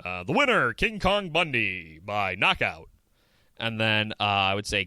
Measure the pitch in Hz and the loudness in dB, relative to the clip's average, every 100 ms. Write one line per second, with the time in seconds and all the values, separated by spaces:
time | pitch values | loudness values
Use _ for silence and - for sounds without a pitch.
0 | 90 90 92 185 285 208 127 110 208 220 | -8 -8 -2 0 4 4 2 0 -4 0
1 | 185 208 190 156 175 123 104 92 82 80 | 2 2 0 -2 0 0 0 -2 -8 -16
2 | 95 104 98 92 147 185 110 80 - _ | -6 -2 -2 2 2 2 0 -4 -14 _
3 | _ _ _ _ _ _ 113 110 110 107 | _ _ _ _ _ _ -6 0 2 2
4 | 107 - 104 101 95 101 104 104 | 0 -2 0 2 2 0 -2 -2